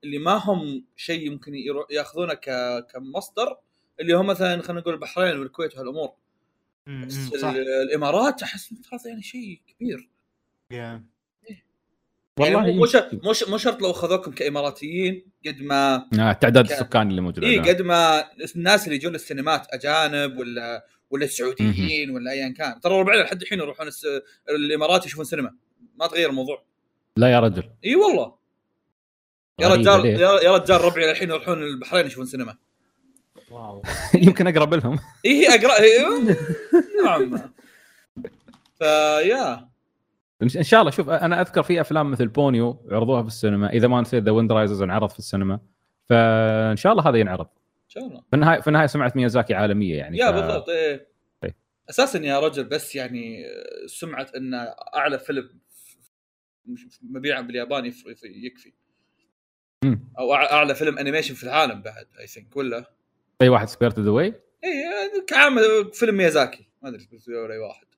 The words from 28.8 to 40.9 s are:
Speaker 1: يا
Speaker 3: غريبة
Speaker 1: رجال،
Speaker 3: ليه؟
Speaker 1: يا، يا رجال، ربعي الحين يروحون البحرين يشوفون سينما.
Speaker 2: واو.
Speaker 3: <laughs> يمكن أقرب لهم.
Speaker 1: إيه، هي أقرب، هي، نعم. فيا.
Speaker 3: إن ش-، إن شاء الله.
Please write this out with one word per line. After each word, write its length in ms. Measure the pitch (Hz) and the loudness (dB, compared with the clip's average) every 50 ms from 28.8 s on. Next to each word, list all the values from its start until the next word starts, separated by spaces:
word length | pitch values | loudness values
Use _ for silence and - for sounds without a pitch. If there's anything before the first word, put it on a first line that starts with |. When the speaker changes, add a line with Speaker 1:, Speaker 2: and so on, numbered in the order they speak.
| _ _ _ _ _ _ _ _ _ _ _ _ _ _ _ - | _ _ _ _ _ _ _ _ _ _ _ _ _ _ _ 2
Speaker 1:
يا 80 | 151 180 | 4 4
Speaker 3:
غريبة 280 | 190 175 113 196 202 | 6 6 6 6 6
Speaker 1:
رجال، 60 | 185 131 | 6 6
Speaker 3:
ليه؟ 160 | 120 104 110 | 4 4 4
Speaker 1:
يا، 220 | 175 190 202 196 165 | 4 6 6 6 6
يا 120 | 175 190 | 6 6
رجال، 240 | 185 180 - 185 175 | 4 4 4 4 4
ربعي 300 | 170 175 170 160 165 160 | 4 2 2 2 0 0
الحين 180 | 156 - 196 175 | 0 -2 -4 -4
يروحون 320 | 160 156 - 180 175 160 151 | -6 -6 -4 -4 -6 -4 -4
البحرين 440 | 147 139 127 123 - - 185 165 | -8 -8 -10 -10 -2 -2 0 0
يشوفون 200 | 139 123 127 127 | -2 -4 -10 -12
سينما. 300 | 123 - 131 127 113 110 _ _ _ _ _ _ _ _ _ _ _ _ _ _ _ _ - _ _ | -10 -8 -10 -10 -10 -12 _ _ _ _ _ _ _ _ _ _ _ _ _ _ _ _ -20 _ _
Speaker 2:
واو. 320 | 117 120 113 107 101 101 - - - - | -20 -18 -16 -16 -16 -14 -12 -10 -10 -10
Speaker 3:
<laughs> 260 | - - - 180 175 | -6 2 2 6 6
يمكن 200 | 180 180 - 185 | 6 6 6 0
أقرب 280 | 180 165 156 151 147 165 | 2 4 2 2 4 2
لهم. 240 | 165 113 117 139 143 - - - _ _ | 0 0 0 -4 -4 -6 -10 -20 _ _
Speaker 1:
إيه، 80 | - 277 | 2 4
هي 140 | 285 339 269 | 6 6 6
أقرب، 320 | 247 220 208 254 262 208 | 6 6 6 6 4 8
هي، 560 | 208 220 220 240 285 339 453 - 247 220 185 - 151 - 156 - - - - 339 - - 415 415 381 | 8 8 8 8 4 2 0 0 2 2 2 2 0 -6 -6 -8 -4 4 4 4 4 4 0 0 2
نعم. 340 | 214 175 156 131 - - - - - _ _ _ _ _ _ _ _ _ _ _ _ _ - 123 - _ _ _ - - _ _ _ _ _ | 2 2 2 0 0 -2 -8 -10 -12 _ _ _ _ _ _ _ _ _ _ _ _ _ -18 -18 -18 _ _ _ -20 -20 _ _ _ _ _
فيا. 920 | 165 156 151 151 151 151 151 151 160 185 226 269 247 156 120 117 - _ _ _ _ _ _ _ _ _ _ _ _ _ _ _ - | 0 2 2 4 4 2 2 2 2 2 2 0 0 -2 -4 -6 -10 _ _ _ _ _ _ _ _ _ _ _ _ _ _ _ -2
Speaker 3:
إن 60 | 123 | -2
ش-، 80 | 131 | 0
إن 60 | 165 160 | 0 2
شاء 180 | - - 220 | 6 6 6
الله. 100 | 214 151 | 6 6